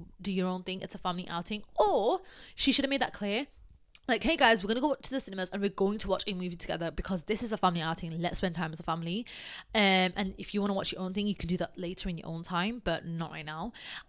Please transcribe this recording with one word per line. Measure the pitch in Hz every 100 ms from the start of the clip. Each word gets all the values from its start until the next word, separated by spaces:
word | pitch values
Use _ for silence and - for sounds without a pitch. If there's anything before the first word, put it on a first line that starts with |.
| - -
do | 190
your | 190 185
own | 185
thing, | 185 185
it's | -
a | 196
family | 185 175 175
outing. | 170 - 214 - -
Or | 415 285 220 370 - - -
she | - 277
should | 269
have | 269
made | 277
that | 254
clear. | - 202 214 285 - - - _ - -
Like, | 175
"Hey | 208 330
guys, | 247 226
we're | 190
gonna | 233
go | 294 262
to | -
the | 262
cinemas | - 190 -
and | 202
we're | 196
going | 196 196 214
to | 196
watch | 185 -
a |
movie | 180 180 175
together | - 160 165
because | 160 - 185
this | - 208
is | 233
a | 214
family | 185 170
outing. | 160 160 165 160
Let's | 170 -
spend | 185 165
time | 160
as | 160
a |
family. | - 165 165 196 247 - - - -
Um, | 220 196 190 185 180
and | 190 190
if | -
you | 208
wanna | 202
watch | 196 -
your | -
own | 185
thing, | 196 208
you | 180
can | 170
do | 180
that | 170 -
later | 175 - 190
in | 165
your | -
own | 165
time, | 170 175 202 240
but | 180 165 165
not | 165 160
right | 156 151
now." | 156 220 - - -